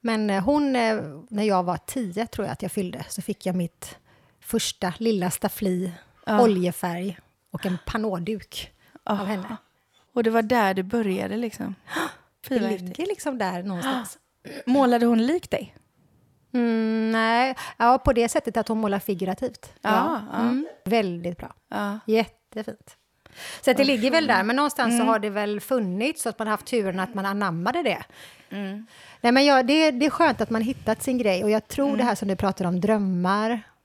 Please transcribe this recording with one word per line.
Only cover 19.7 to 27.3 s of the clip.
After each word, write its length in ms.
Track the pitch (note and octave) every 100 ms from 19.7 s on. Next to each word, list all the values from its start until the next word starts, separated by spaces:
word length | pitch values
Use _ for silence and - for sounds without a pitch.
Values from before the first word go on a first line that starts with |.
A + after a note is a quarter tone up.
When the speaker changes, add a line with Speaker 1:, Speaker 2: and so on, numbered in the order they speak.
| _
Speaker 2:
Ja, 80 | G#3+
Speaker 1:
Ja. 320 | A3 D4 C#4 G#3+
Speaker 2:
ja. 60 | -
Speaker 1:
Mm. 280 | A#3 B3+ D#4 -
Väldigt 520 | - A3+ G3+ E3+ F3 E3+
bra. 180 | - - _
Speaker 2:
Ja. 300 | G#3 G3+ G#3+
Speaker 1:
Jättefint. 920 | - A3 A3 _ _ G#3+ A3 G#3 - _ _ _ _ - - -
Så 100 | -
att 60 | B3+
det 60 |
Speaker 2:
Vad 40 | C#4
Speaker 1:
ligger 240 | B3+ B3
väl 120 | E4
Speaker 2:
fint. 40 | D4 G3
Speaker 1:
där. 60 |
Men 120 | G3+
någonstans 340 | B3+ D4 - A#3+
så 40 |
Speaker 2:
Mm. 120 | A#3+ A#3+
Speaker 1:
har 120 | A3
det 100 | G#3
väl 300 | G3+ G#3 G#3
funnits 640 | - B3+ G3 F#3 C4 D#4
så 80 | A#3
att 100 | -
man 80 | G#3+
har 40 |
haft 140 | G#3+
turen 340 | - A#3+ F#3+ F#3
att 140 | F#3
man 120 | G3
anammade 580 | G3